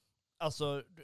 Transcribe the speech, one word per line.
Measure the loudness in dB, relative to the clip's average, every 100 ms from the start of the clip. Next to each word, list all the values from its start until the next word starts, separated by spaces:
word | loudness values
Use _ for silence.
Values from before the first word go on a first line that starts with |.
| _ _ _ -2
alltså, | -2 2 0 0 -4 -14